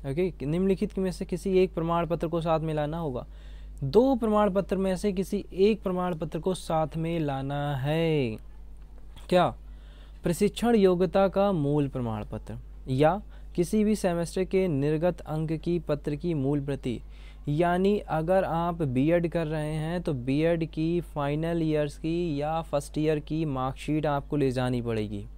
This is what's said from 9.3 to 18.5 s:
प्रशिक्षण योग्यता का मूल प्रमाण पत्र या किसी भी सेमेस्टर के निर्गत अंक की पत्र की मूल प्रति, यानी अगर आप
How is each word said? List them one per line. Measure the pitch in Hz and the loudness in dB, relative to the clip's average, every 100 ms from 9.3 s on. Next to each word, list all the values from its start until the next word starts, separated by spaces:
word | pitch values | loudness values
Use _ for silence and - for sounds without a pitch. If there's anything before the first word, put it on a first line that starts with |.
| 180 160 - - - - - - - | 4 4 0 -12 -16 -16 -18 -18 -6
प्रशिक्षण | - 170 208 - 233 233 | -2 2 0 2 4 6
योग्यता | 190 180 185 196 196 | 6 6 4 4 4
का | 196 202 | 4 2
मूल | 185 143 147 143 | 2 2 2 0
प्रमाण | 131 120 110 104 | -2 -4 -4 -6
पत्र | 110 - 113 - - - | -8 -10 -12 -12 -16 -4
या | 131 151 190 - - - - | 4 4 4 -6 -16 -8 -2
किसी | 170 214 | 0 4
भी | 208 208 | 4 2
सेमेस्टर | 190 170 165 - | 2 0 -2 -2
के | 185 190 190 | 0 2 2
निर्गत | 139 143 156 175 175 | 2 2 2 0 0
अंक | - 156 156 | -4 -4 -2
की | 160 175 175 | -2 0 -2
पत्र | 156 147 156 147 | 0 -2 -2 -4
की | 170 | -2
मूल | 160 135 147 143 | 0 2 0 -2
प्रति, | 139 135 110 - - - - - | -4 -4 -6 -8 -16 -18 -10 -4
यानी | 147 175 180 196 208 | 2 2 4 4 2
अगर | - 160 160 190 | 0 -2 2 2
आप | 156 | 2